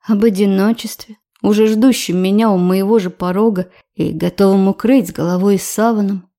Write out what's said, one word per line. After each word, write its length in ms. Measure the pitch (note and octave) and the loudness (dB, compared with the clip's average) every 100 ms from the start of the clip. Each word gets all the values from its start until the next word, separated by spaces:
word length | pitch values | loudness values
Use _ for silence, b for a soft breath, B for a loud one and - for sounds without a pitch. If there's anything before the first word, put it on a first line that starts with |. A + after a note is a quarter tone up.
| - | -2
об 180 | G#3 A3+ | 0 0
одиночестве, 920 | F#3+ G3+ F#3+ G#3 A3+ A3 - - G#3+ _ _ | 2 0 2 0 -2 -8 -14 -20 -20 _ _
уже 260 | G3+ G#3+ A3 | 0 2 2
ждущем 500 | G#3+ C4 A#3 - F3+ | 4 2 2 -2 -2
меня 340 | F#3+ G#3 A3+ | 0 2 2
у 60 | F#3 | 2
моего 420 | F3+ F#3+ G3 A3+ | 2 0 2 0
же 100 | F3+ | 0
порога 600 | - F3+ F#3 A3+ F#3 F#3 b _ | -6 -4 0 0 -2 -8 b _
и 180 | - E3+ | -6 -6
готовом 560 | D#3+ F3 - G3 G3 F#3+ | -4 -6 0 2 4 2
укрыть 420 | G3 A3+ C4+ E3+ | 0 2 2 0
с 40 | |
головой 420 | - E3 F3+ G3+ G3 | -6 -4 0 0 0
и 40 | |
саваном 720 | - - A3+ G#3+ G3 G3 - | -2 -2 0 0 -2 -4 -10